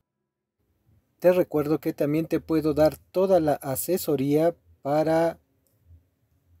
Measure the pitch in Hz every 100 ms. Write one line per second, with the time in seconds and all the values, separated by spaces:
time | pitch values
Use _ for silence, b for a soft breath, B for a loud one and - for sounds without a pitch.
0 | _ _ _ _ _ _ _ _ _ _
1 | _ _ 175 180 170 151 147 156 160 151
2 | 147 156 160 160 - 160 151 147 151 -
3 | _ 180 190 185 151 143 143 131 - 180
4 | - 143 139 151 165 170 _ _ 139 147
5 | 156 160 165 165 _ _ _ _ _ -
6 | _ _ _ _ _ _